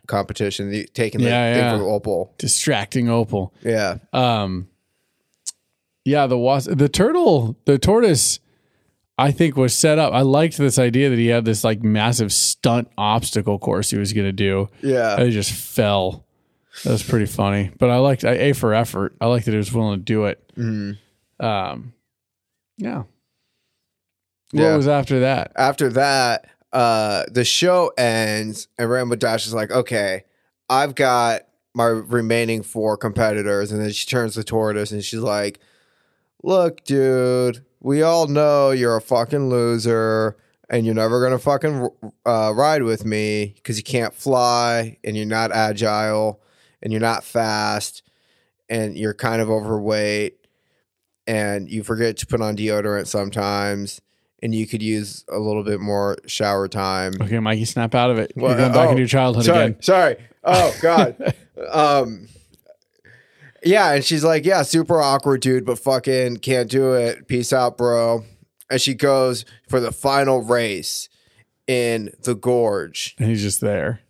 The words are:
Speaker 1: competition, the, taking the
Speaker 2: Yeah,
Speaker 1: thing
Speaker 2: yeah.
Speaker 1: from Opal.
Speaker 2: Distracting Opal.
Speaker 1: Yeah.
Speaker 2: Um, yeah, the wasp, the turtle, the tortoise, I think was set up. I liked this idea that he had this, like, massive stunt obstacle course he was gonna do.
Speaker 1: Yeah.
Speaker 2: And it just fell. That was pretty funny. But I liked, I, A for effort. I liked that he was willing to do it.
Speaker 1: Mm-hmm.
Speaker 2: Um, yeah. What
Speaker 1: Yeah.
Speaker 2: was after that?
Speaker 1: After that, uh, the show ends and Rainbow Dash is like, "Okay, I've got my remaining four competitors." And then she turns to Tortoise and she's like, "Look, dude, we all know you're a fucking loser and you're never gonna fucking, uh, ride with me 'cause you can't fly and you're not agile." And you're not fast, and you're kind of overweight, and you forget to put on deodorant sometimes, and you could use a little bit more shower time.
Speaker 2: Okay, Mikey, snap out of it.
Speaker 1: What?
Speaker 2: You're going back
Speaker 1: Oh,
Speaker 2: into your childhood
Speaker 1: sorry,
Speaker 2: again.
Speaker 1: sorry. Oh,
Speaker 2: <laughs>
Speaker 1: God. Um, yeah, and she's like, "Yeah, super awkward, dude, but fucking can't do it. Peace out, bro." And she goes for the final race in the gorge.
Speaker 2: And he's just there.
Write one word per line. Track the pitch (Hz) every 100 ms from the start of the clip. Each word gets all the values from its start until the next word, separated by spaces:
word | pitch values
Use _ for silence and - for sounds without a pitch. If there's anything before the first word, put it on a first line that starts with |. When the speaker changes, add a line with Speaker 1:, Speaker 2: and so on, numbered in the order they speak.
| -
Speaker 1:
competition, | 101 98 101 104 - 101
the, | 104 -
taking | - 110 -
the | 120
Speaker 2:
Yeah, | 120 117
Speaker 1:
thing | 120
Speaker 2:
yeah. | 123 107
Speaker 1:
from | 95
Opal. | 104 107 90 - -
Speaker 2:
Distracting | 123 - - 117 98 131 120
Opal. | 117 107 101 92 -
Speaker 1:
Yeah. | 117 110 98 85 -
Speaker 2:
Um, | 127 123 113 98 92 90 _ _ _ _ _ _ _ - - _ _ _ _
yeah, | 131 147 135
the | 123
wasp, | 123 139 127
the | 135 143
turtle, | - 220 349 311 151 113 - -
the | 139
tortoise, | - 220 226 139 - - _ _ _ _ _ _ _ -
I | 139
think | 139 165 135
was | 127 -
set | 160 151
up. | 151
I | 147
liked | 135 139 160 -
this | 143 120
idea | 123 120 139
that | 120
he | 117
had | 120
this, | 113 107
like, | 117 110
massive | 110 107 113 117 104
stunt | - - - 123 120 117 -
obstacle | 104 113 - - 104 98
course | - 98 98
he | 101
was | 101
gonna | 104 98
do. | 95 98 95 101 -
Speaker 1:
Yeah. | 139 127 113 101
Speaker 2:
And | 123
it |
just | 107 95
fell. | - - - 107 101 92 85 - _ _ _ _ -
That | 135
was | 113
pretty | - 117 101
funny. | - 101 101 98 -
But | 123
I | 123
liked, | 139 131
I, | 113
A | 123 135
for | 131 117
effort. | 110 117 - 98 -
I | 113
liked | 123
that | 113
he | 107
was | 101
willing | 117 110 101
to |
do | 104 107
it. | 104 - _ -
Speaker 1:
Mm-hmm. | 117 107 101 101 _ _ _ - 117
Speaker 2:
Um, | 101 92 62 120 - _ _ _ _ _ _ _ -
yeah. | 190 135 104 _ _ _ _ _ _ _ _ _ _ _ _ _ _
What | 147
Speaker 1:
Yeah. | 160 156
Speaker 2:
was | 139
after | 143 131 135
that? | 127 131 - -
Speaker 1:
After | 131 139 139
that, | 120 139 135 123 113 - _ _
uh, | 131 120 110 107 98 -
the | 123
show | 120 - 175 180 170 -
ends | 120 113 107 107 110 104 - -
and | 117
Rainbow | 127 123 110
Dash | 117 113 110
is |
like, | 113 107
"Okay, | 127 120 113 101 95 - _ _ _ -
I've | 131 143
got | 131 135 123 120 113 - _ _
my | 117 117
remaining | 113 110 120 113 117 113 113
four | 101 117 110 104
competitors." | 113 101 110 104 104 101 101
And | 107
then | 107
she | 104 -
turns | 127 113
to | 110
Tortoise | 104 113 107 104 104
and | 104
she's | 98 113
like, | 113 104 104 - _ _ _ _ _ _ _ _
"Look, | - 185 170 165
dude, | - 139 135 127 127 127 123 117 - _
we | 127 143
all | 160 170 156
know | 143 151 147 139
you're | 131 120 113
a |
fucking | - 123 117 143 135
loser | 123 120 117 113 113 110 110 110 - _ _ -
and | 120 113
you're |
never | 110 113 123
gonna | 127 127
fucking, | 143 139 156 143 120 - 107 - 123
uh, | 113 110
ride | 107 147 156
with | 120 110
me | 113 107 107 104 104 -
'cause | - 107
you |
can't | - 123 117
fly | - 139 127 123 120 120 117 113 -
and | - 107
you're | 107
not | 110 113
agile." | 110 107 104 110 104 107 107 110 104 _ _ _ _
And | 110
you're | 110
not | 113 113
fast, | - 117 110 107 107 104 - - - _ _ _ _ _ -
and | 113 110 76
you're | 107
kind | 104 120 113
of | 110
overweight, | 110 107 107 104 107 104 104 104 - _ _ _ _ _ _ _ _ -
and | 110 104 101 92
you | 110
forget | 104 113 117 107
to | -
put | 123
on | 107 104
deodorant | 107 107 104 101 82
sometimes, | 104 98 104 101 101 101 101 101 - _ _ _ _
and | 113
you | 110 110
could | 113
use | 110 107 104 - -
a | 98
little | 107 107
bit | 104 104
more | 104 101 101 92 -
shower | - 104 98 95
time. | 107 95 95 95 95
Speaker 2:
Okay, | 101 113
Mikey, | 107 110
snap | 113 - 117
out | 123 123
of | 113
it. | - -
Speaker 1:
What? | 127
Speaker 2:
You're | 120
going | 127
back | 123 127
Speaker 1:
Oh, |
Speaker 2:
into | 131
your | 123
childhood | 139 127 117 117
Speaker 1:
sorry, | 170 127
Speaker 2:
again. | 107
Speaker 1:
sorry. | - 185 160 113 117 _
Oh, | 156 185 165 -
Speaker 2:
<laughs> |
Speaker 1:
God. | 165 165 131 113 - - _ - -
Um, | 156 151 143 120 101 - - _ _ _ _ _ _ - - _ _ - _
yeah, | 170 208 185
and | 143
she's | 127 160
like, | 160 160
"Yeah, | 160 190
super | 139 165 160 165
awkward, | 143 135 143 131
dude, | 131 127
but | 107 117
fucking | - 131 135 131 127 120
can't | - 127 113
do | 131 135
it. | 127 117 - -
Peace | 123 120
out, | 131 123 120
bro." | 120 120 117 117 110 _ _ _ -
And | 131
she | 135
goes | 135 139 135 131 117 - - _
for | 131
the | 117
final | - 139 139 135 131
race | 110 120 113 95 - - - _ _ _ _ _ -
in | 127 120 117 104 -
the | 123
gorge. | 117 123 123 113 101 82 - - -
Speaker 2:
And | 110
he's | 113
just | 101 -
there. | 107 98 76 117 _